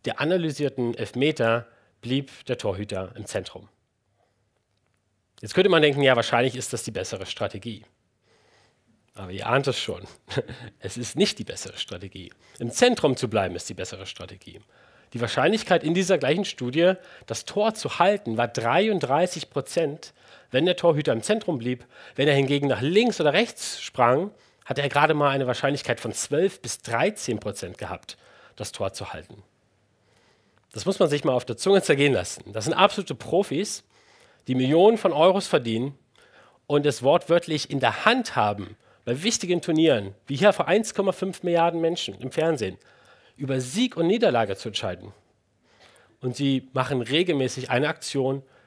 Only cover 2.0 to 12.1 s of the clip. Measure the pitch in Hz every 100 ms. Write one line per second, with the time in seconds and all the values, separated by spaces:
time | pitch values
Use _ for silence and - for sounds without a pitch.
2 | 117 135 139 - - 120 107 92 101 95
3 | 92 - 101 101 92 - - _ _ _
4 | _ _ _ _ _ _ _ _ _ _
5 | _ _ _ - - - 196 165 151 139
6 | 139 120 - 120 127 123 - 117 - 101
7 | 92 98 95 - 104 101 120 104 - _
8 | _ _ _ _ _ _ _ _ _ _
9 | _ - 95 98 - 131 139 - - 85
10 | 95 - - 139 - 127 110 _ - 120
11 | 120 147 196 - - - - - - 90
12 | 95